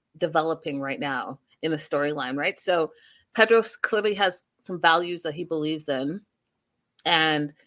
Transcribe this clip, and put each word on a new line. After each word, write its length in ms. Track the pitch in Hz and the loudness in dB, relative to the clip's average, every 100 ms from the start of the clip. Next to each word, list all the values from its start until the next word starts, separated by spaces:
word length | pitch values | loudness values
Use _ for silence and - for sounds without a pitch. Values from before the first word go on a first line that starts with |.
| _ - | _ -4
developing 640 | 165 160 160 160 156 139 | 0 2 0 -2 -4 -6
right 180 | 135 135 | -6 -4
now 400 | 143 127 98 131 _ _ | -4 -4 -6 -10 _ _
in 100 | 165 | -4
the 60 | 156 | -4
storyline, 600 | - 143 147 143 131 139 | -2 -2 0 -2 -4 -2
right? 220 | 165 196 | -2 -2
So 320 | - 175 156 - _ _ _ | 0 0 0 -6 _ _ _
Pedro 240 | - 226 226 | 2 6 4
s-, 160 | 220 | 2
clearly 380 | - - 214 208 | -4 -2 0 0
has 280 | 196 196 180 - _ | 0 0 -2 -12 _
some 200 | - 180 | -10 2
values 400 | 170 170 175 175 | 4 4 2 -4
that 100 | 160 | -6
he 100 | 151 | -6
believes 440 | 175 160 151 156 151 | -6 -4 -2 -4 -4
in, 320 | 131 139 196 - _ _ _ _ _ _ _ | -4 -4 -6 -12 _ _ _ _ _ _ _
and 480 | 160 165 156 151 147 - | 0 2 4 2 -2 -8